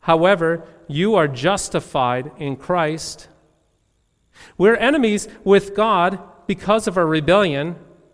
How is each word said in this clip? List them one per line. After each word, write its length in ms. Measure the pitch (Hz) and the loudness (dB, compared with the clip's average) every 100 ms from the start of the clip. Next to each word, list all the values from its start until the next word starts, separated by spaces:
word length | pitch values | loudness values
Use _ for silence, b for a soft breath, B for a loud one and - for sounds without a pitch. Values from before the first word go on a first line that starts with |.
However, 640 | - 165 175 196 165 165 B B _ | 2 2 4 2 0 -4 B B _
you 280 | 143 190 214 | -4 0 2
are 120 | 151 | 0
justified 1000 | 127 147 196 - 175 - 147 123 123 131 - | -2 -2 -2 -4 -6 -6 -2 -2 -2 -6 -10
in 180 | 147 135 | -8 -8
Christ. 720 | - 180 160 156 - - - _ _ _ _ _ _ _ _ _ _ B B B | -4 -2 -2 -4 -10 -14 -20 _ _ _ _ _ _ _ _ _ _ B B B
We're 200 | 185 226 | 2 4
enemies 520 | 226 302 233 208 - B | 2 2 0 -2 -4 B
with 320 | - 196 196 | 2 2 2
God 460 | - 220 196 175 190 - - - | -2 0 2 0 -2 -14 -20 -6
because 400 | 190 - 220 220 | -6 0 0 0
of 100 | 185 | 0
our 100 | 165 | 0
rebellion. 680 | 160 151 185 196 139 151 170 - _ _ | 0 2 2 2 -2 -6 -8 -16 _ _